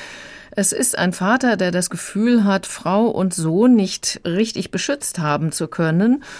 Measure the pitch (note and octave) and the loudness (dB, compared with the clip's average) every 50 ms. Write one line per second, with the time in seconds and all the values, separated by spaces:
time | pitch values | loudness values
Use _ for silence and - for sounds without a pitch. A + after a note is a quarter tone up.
0 | - - - - - - - - - - - - G3 - - - B3+ - - - | -16 -16 -16 -18 -18 -20 -20 -20 -20 -8 -4 -2 0 0 0 0 0 0 0 0
1 | F3 F#3 F3 - F3+ F#3+ A#3 B3+ C4 B3 A3 F#3 F#3+ F3+ F3 F3+ F3+ - - E3 | -2 -2 -2 -2 0 0 0 2 2 0 0 2 0 0 0 0 -2 -2 -6 -8
2 | - - - G3 A3 A#3+ B3 A#3 G#3 G3+ G3 G3 F#3+ - - - - E3+ F#3 G#3 | -10 -8 -4 0 2 4 4 4 4 4 2 0 -2 -6 -10 -6 -4 0 2 2
3 | A3+ A#3 - - F#3 F#3+ F3 - D#3+ D#3+ D#3+ F#3 A3+ B3+ B3 A3 G3 F#3 - - | 2 2 0 0 -2 -2 -2 -2 -2 0 2 4 6 6 6 6 4 2 -2 -6
4 | - - - - - F3 E3+ F#3+ A3 A3 - - - - - F#3 - - C#4 C#4+ | -6 -6 -6 -6 -4 -2 0 0 0 0 -2 -4 -6 -4 -6 -4 -4 -4 -4 -4
5 | - - - F3+ D#3+ D3+ D3 D3 D#3 D#3+ - - E3 D#3 - - E3+ D#3+ D#3+ E3+ | -4 -6 -4 -4 -2 -2 0 0 0 -2 -2 -4 -6 -4 -2 -2 0 2 2 4
6 | G3 A#3 B3+ C#4+ - - - - | 4 4 2 2 0 -6 -16 -18